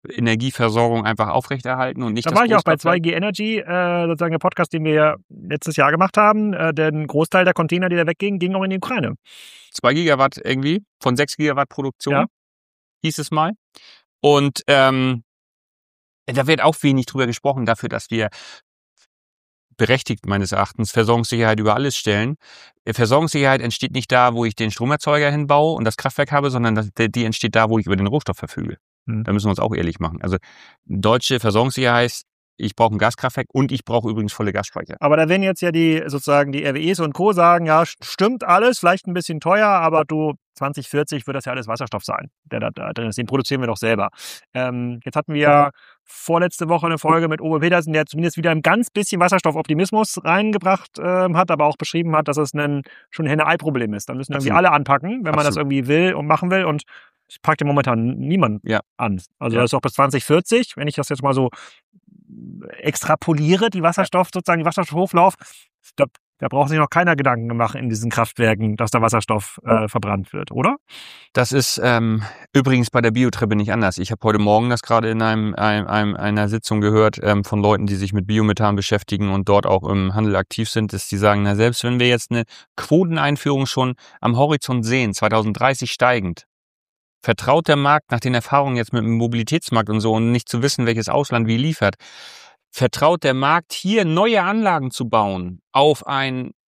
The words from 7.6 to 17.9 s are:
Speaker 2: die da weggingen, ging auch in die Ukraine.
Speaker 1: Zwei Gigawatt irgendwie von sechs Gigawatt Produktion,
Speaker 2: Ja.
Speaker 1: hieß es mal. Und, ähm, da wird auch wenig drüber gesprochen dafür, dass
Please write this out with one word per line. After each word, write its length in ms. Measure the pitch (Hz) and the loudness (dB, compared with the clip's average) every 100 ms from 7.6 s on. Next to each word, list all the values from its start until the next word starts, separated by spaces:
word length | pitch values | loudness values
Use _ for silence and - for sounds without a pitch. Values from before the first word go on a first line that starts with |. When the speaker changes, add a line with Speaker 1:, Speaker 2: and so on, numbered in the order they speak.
| 160 175 185 | 0 0 0
Speaker 2:
die 80 | 175 | 0
da 100 | 165 | 0
weggingen, 320 | 165 202 196 | -2 -4 -2
ging 160 | 180 190 | -2 -2
auch 80 | |
in 60 | 190 | -2
die 80 | 190 | -4
Ukraine. 380 | - 240 123 - _ - - - - | -4 -4 -4 -6 _ -20 -20 -20 -18
Speaker 1:
Zwei 200 | - 120 | -2 0
Gigawatt 440 | 151 165 135 135 - | 2 2 4 2 0
irgendwie 440 | 90 131 143 190 - _ | -4 -2 0 -2 -4 _
von 160 | 131 123 | 0 0
sechs 180 | 147 - | 0 -2
Gigawatt 320 | 151 135 139 | -2 0 -2
Produktion, 460 | - 135 - 143 | -4 -8 -6 0
Speaker 2:
Ja. 120 | 139 - _ _ _ _ _ _ _ | 0 0 _ _ _ _ _ _ _
Speaker 1:
hieß 140 | 160 151 | -6 -4
es 120 | 147 | -4
mal. 220 | 156 165 214 _ - - - _ _ | 0 0 -4 _ -20 -20 -20 _ _
Und, 400 | 147 143 143 - - | 4 6 4 0 2
ähm, 560 | 139 135 131 131 120 - _ _ _ _ _ _ _ _ _ - | 4 4 4 0 -2 -8 _ _ _ _ _ _ _ _ _ -4
da 200 | 123 131 | 0 2
wird 140 | 151 | 2
auch 140 | 156 156 | 2 2
wenig 260 | 147 135 120 | 2 0 0
drüber 180 | 135 123 | -2 -2
gesprochen 380 | 117 143 131 113 | -2 -2 -2 -2
dafür, 240 | 113 | -2
dass 200 | 117 | -4